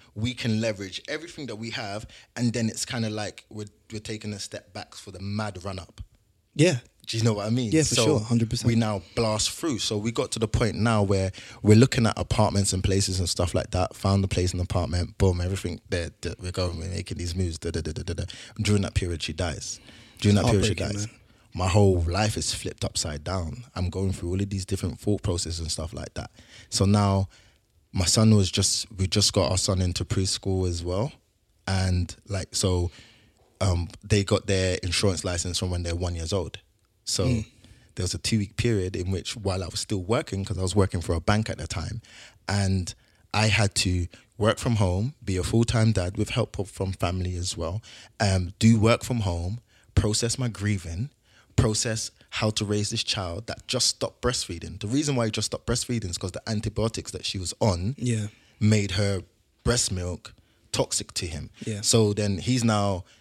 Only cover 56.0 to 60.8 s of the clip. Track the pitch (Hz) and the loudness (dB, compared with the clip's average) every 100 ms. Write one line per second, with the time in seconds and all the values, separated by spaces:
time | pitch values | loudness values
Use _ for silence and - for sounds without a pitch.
56 | 95 85 95 - - 107 107 - 110 - | -4 -6 -8 -8 -6 -4 -4 -2 -2 -4
57 | - 92 - 101 87 - 117 87 92 139 | -8 -8 -6 -6 -6 0 2 2 -2 -2
58 | 123 113 104 - _ _ 104 107 101 107 | -2 -2 -4 -10 _ _ 4 4 2 0
59 | 101 98 82 _ _ _ - 120 - 92 | 0 -2 -6 _ _ _ 0 0 0 -2
60 | 90 87 - - _ _ _ - | -4 -8 -12 -20 _ _ _ -2